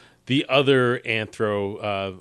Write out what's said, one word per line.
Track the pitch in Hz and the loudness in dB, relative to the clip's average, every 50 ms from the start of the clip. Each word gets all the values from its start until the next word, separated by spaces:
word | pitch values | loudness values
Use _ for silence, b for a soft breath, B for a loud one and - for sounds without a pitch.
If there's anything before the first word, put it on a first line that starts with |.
| b b b b _ | b b b b _
the | - 131 147 - - | -2 0 0 0 2
other | 131 143 131 135 135 127 123 120 123 120 - | 2 2 4 6 4 4 4 2 0 -2 -2
Anthro, | 120 113 110 107 - - - 110 107 104 101 101 98 107 - | -4 -4 -4 -4 -6 -4 -4 -2 -2 0 -2 -2 -4 -6 -6
uh, | 110 104 101 98 98 95 92 92 | -6 -4 -4 -4 -4 -6 -8 -12